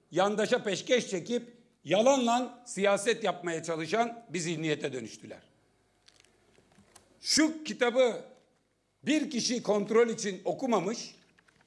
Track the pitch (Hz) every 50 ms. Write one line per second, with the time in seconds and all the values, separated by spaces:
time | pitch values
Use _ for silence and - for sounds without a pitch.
0 | _ _ - 165 190 202 214 196 208 - 240 233 - 208 180 151 - - 254 240
1 | - - 190 175 147 - 240 233 233 - - - _ _ _ _ - 156 156 208
2 | 226 262 277 269 240 233 233 247 254 233 - - - - - 180 196 196 202 196
3 | 196 240 220 - 214 185 175 - 170 175 165 160 156 165 165 156 165 156 185 226
4 | 240 233 233 - - - 147 185 156 170 165 151 160 156 151 151 156 143 127 127
5 | 113 104 - - - - - - - _ _ _ _ _ _ _ _ _ _ _
6 | _ _ _ _ _ _ _ _ _ _ _ _ _ _ _ - _ _ - -
7 | _ _ _ _ - - - 269 320 311 311 - - - 208 - 247 240 233 262
8 | 254 233 190 - - - - - _ _ _ _ _ _ _ _ _ _ _ _
9 | - 214 302 302 277 - 247 226 - - 247 226 - - 208 202 196 - 226 226
10 | 240 233 220 - 180 208 185 175 - 180 - - 269 240 226 190 165 196 233 -
11 | - - - - _ _ _ _ _ _ _ _ _